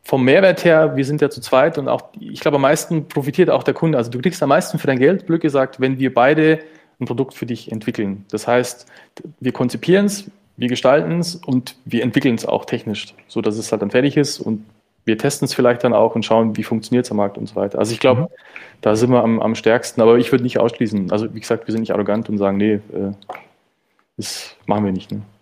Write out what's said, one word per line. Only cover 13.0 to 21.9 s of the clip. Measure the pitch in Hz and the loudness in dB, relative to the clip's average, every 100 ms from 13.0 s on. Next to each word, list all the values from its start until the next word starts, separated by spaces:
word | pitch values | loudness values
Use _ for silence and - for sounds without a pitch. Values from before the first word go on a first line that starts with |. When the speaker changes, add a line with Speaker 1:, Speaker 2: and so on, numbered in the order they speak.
| - _ _ | -10 _ _
Speaker 1:
so | - | -4
dass | 107 107 | -4 -4
es | 107 | -4
halt | 107 | -4
dann | 101 | 0
fertig | 123 143 143 | 2 2 0
ist | 139 - | -2 -4
und | - 107 - _ _ _ - | -6 -6 -8 _ _ _ -4
wir | 110 | 0
testen's | - - 135 | -2 -2 -4
vielleicht | - 123 120 | 2 2 2
dann | 127 | 2
auch | 110 113 117 | 4 2 0
und | |
schauen, | 107 113 113 110 | 2 2 2 -2
wie | |
funktioniert's | 107 113 - 123 123 | -4 -6 0 -2 0
am | 107 | -2
Markt | 101 104 | -4 -4
und | 110 | -8
so | 95 | -4
weiter. | 101 - | -4 -2
Also | 107 | -2
ich | 117 | 0
glaub, | 131 123 | 2 2
Speaker 2:
Mhm. | 165 - - - - _ | -2 -8 -20 -20 -20 _
Speaker 1:
da | 110 107 | -2 2
sind | 123 | 4
wir | 123 | 4
am, | 113 113 | 2 0
am | 110 110 | -2 0
stärksten, | 110 120 - - | 2 2 0 2
aber | 113 117 | 4 6
ich | 123 | 4
würd | 131 | 0
nicht | 123 110 | 0 0
ausschließen. | 110 - 113 104 90 | 0 0 -2 -2 -2
Also | 104 113 | -2 -4
wie | 113 | -8
gesagt, | - 110 - | -4 -4 -2
wir | |
sind | 110 | -4
nicht | 113 | -2